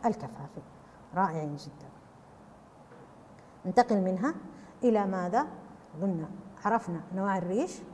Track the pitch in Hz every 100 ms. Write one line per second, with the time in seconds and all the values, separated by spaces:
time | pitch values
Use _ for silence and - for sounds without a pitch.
0 | 233 - 135 - 143 - - - - -
1 | - 180 190 160 151 147 147 - - -
2 | - - - - - - - - - -
3 | - - - - - - 185 185 240 208
4 | 185 185 254 339 - - - - 247 214
5 | 202 185 180 214 302 - - - - 156
6 | 196 170 156 - - - 208 226 - 165
7 | 160 185 202 190 175 202 359 - -